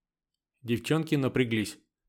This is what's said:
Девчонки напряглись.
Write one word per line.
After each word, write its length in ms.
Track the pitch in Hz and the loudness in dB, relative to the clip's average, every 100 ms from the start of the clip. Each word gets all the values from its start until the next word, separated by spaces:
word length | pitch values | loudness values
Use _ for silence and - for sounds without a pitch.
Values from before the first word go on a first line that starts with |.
| _ _ _ _ _ _ | _ _ _ _ _ _
Девчонки 500 | 117 117 - 156 160 | -4 -2 0 -2 2
напряглись. 640 | 147 131 123 123 110 104 - _ _ | 0 0 2 0 0 -2 -6 _ _